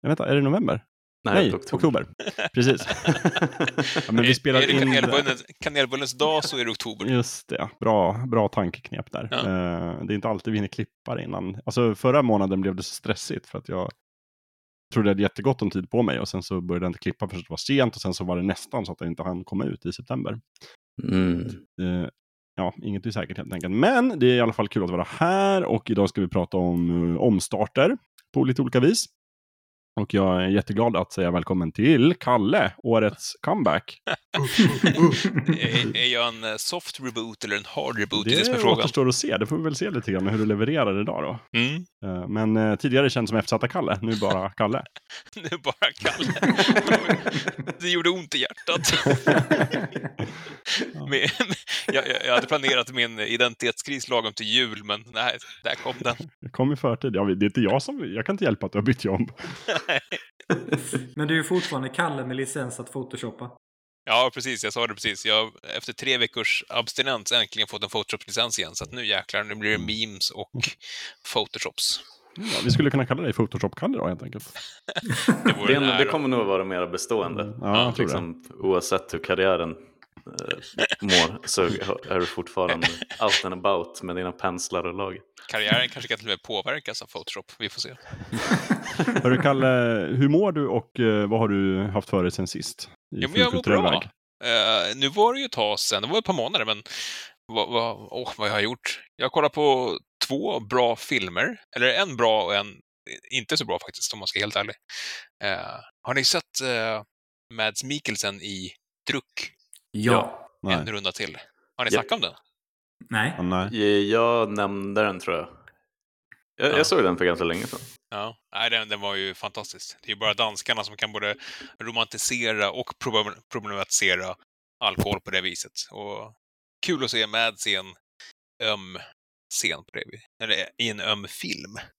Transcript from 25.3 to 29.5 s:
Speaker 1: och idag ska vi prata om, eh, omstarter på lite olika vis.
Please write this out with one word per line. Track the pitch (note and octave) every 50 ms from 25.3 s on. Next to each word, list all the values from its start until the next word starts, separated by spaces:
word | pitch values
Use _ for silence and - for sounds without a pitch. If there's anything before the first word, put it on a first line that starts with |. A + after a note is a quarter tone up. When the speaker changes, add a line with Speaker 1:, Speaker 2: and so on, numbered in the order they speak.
| F#3 F#3+ G3 G3 G3 F#3+ F3
Speaker 1:
och | - - A2 - -
idag | A2+ G2 G2+ F#2
ska | - -
vi | G2 F2+
prata | - G2 F2 - -
om, | F#2+ F2+ F2 F2 F2 E2+ E2+ E2+ F2 E2+ E2+ E2+
eh, | E2
omstarter | - B2 G#2+ F#2 - - - G2 G#2+ - _ C3 C#3 F3+ C4 B3 _ _ _ _ _ _ _
på | C3+ C3+
lite | B2+ B2+ - C#3
olika | B2 - B2+
vis. | B2 D3+ - - - - _ _ _ _ _ _ _ _